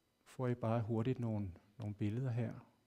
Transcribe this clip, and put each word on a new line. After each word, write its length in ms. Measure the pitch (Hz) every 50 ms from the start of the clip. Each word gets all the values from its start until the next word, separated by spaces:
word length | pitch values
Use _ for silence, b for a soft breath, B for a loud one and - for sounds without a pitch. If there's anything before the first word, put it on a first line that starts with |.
| _ _ _ _ _
Får 240 | - - - 127 123
I 60 | 120
bare 260 | 120 117 113 113 120
hurtigt 400 | 107 107 117 110 113 131 127 120
nogle, 300 | 120 113 110 104 104 95 - - - - _ -
nogle 160 | 107 107 104
billeder 360 | - 107 104 107 123 135 127
her. 220 | 113 123 113 113 120 120 - - _ _ _